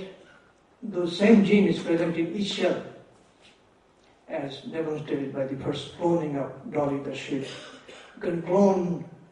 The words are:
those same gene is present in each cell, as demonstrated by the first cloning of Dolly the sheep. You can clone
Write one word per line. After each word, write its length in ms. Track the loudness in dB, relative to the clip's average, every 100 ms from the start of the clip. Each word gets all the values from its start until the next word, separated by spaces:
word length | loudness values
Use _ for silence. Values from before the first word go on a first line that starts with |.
| -8 -18 -20 -20 _ _ _ _
those 360 | -8 -4 -2 2
same 260 | 6 8
gene 240 | 8 6 6
is 120 | 2
present 360 | 0 0 0 0
in 180 | -2 -2
each 180 | -4
cell, 280 | 0 0 0 -6 -16 -20 _ _ _ -20 _ _ _ _ _ _ _ -10
as 320 | -8 -8 -10
demonstrated 720 | -10 -6 -4 -4 -4 -4 -4
by 120 | -4 -4
the 120 | -4
first 400 | -4 -6 -8 -2
cloning 400 | 2 2 0 -4
of 340 | -6 -8 -6
Dolly 280 | -2 0 -2
the 140 | -4 -8
sheep. 320 | -6 -6 -6 -10 -16 -20 -20 -20 -20 -8
You 60 |
can 200 | -4 -4
clone 640 | 2 4 6 4 0 -4 -8 -18 -20